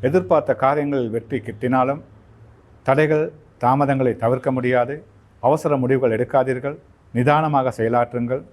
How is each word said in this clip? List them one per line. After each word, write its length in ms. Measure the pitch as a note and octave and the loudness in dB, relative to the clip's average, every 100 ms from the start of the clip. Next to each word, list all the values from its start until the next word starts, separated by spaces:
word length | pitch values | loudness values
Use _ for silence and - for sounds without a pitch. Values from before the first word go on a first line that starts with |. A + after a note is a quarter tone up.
எதிர்பார்த்த 540 | C3 F3 F3+ D#3+ - C3 | 2 0 2 0 0 0
காரியங்களில் 540 | C3+ D3 C#3+ C#3 A#2+ | 0 0 -2 -2 -2
வெற்றி 300 | A2+ A2+ C3+ | -6 -6 -8
கிட்டினாலும் 600 | G#2+ G#2+ C3 C3 B2+ C#3+ - - - - - - _ - | -8 -8 -2 0 0 -2 -8 -20 -20 -20 -20 -20 _ -12
தடைகள் 480 | - C3+ D3+ D#3 D#3+ - - _ | 0 2 4 2 -2 -8 -20 _
தாமதங்களை 580 | A#2 C3+ C#3+ C3+ B2+ G#2+ | 0 2 2 2 0 0
தவிர்க்க 360 | A#2 B2+ C3+ | 0 0 -2
முடியாது. 520 | C3 B2 B2 A#2+ D3 - - _ _ | -2 0 0 0 -4 -14 -20 _ _
அவசர 380 | A#2+ D3+ E3+ C#3+ | 0 0 0 0
முடிவுகள் 420 | B2+ C3+ B2 A2 | 2 2 2 0
எடுக்காதீர்கள். 580 | A#2+ C#3 C3 B2+ C#3 D#3 - _ _ | 0 0 0 -2 -6 -10 -18 _ _
நிதானமாக 600 | A#2 B2+ D3+ D#3 C#3+ B2+ A#2 | -2 2 2 2 0 0 0
செயலாற்றுங்கள். 680 | A2+ A#2+ A#2+ B2 A#2+ B2+ D#3+ | 0 2 0 -2 -4 -4 -8